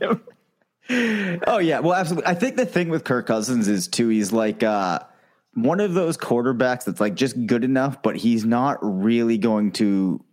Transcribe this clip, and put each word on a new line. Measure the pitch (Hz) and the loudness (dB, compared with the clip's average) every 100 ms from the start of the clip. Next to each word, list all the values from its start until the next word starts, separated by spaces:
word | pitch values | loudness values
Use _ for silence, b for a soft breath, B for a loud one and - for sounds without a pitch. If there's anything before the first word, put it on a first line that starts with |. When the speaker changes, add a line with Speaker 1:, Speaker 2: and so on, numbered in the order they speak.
Speaker 1:
him. | - - - - _ _ _ _ B 247 226 214 196 170 - | -2 -4 -6 -20 _ _ _ _ B -2 0 -2 -2 -2 0
Speaker 2:
Oh, | 220 | 0
yeah. | 165 131 | 2 2
Well, | 160 | 0
absolutely. | 180 165 170 185 | 0 0 -2 -2
I | 175 | 0
think | 262 262 | 0 0
the | 247 | 0
thing | 180 170 | 0 0
with | 160 | -2
Kirk | - 123 110 | -2 -2 0
Cousins | 110 113 120 101 | -2 0 0 0
is, | 98 - | 0 -2
too, | - 113 | 0 2
he's | 110 95 | 2 0
like, | 110 107 110 | 0 0 0
uh, | 110 104 92 82 - b b b _ 117 | 0 0 0 -4 -6 b b b _ -2
one | 127 180 | 0 0
of | 208 | 0
those | 180 165 - | 0 0 -2
quarterbacks | - 120 123 120 127 123 - | -2 0 0 0 0 0 -4
that's, | - | -2
like, | 104 92 | -2 0
just | 131 123 107 | -2 -2 0
good | 117 | 0
enough, | 127 131 139 123 | 2 0 0 -2
but | 107 98 | -4 0
he's | 113 113 113 | 0 2 2
not | 120 139 - | 2 0 -2
really | 107 95 107 117 113 110 | -2 0 2 2 2 2
going | 113 107 104 | 2 2 0
to | - 104 98 95 73 - | 0 2 2 0 -2 -8